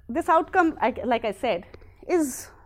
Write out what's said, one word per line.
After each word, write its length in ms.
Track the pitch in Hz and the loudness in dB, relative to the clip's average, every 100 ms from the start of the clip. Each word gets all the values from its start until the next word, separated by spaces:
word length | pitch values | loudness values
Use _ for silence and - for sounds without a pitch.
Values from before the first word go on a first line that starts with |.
| - | -8
this 200 | 269 349 | -4 2
outcome, 500 | 330 - 381 330 - | 2 4 2 2 2
I, 140 | 226 226 | -2 -2
like 220 | 233 226 226 | -2 -2 -2
I 60 | |
said, 340 | 196 240 175 - - - - - | -4 -2 -2 -6 -20 -20 -16 -2
is, 400 | 359 285 - - - | 0 0 -4 -14 -20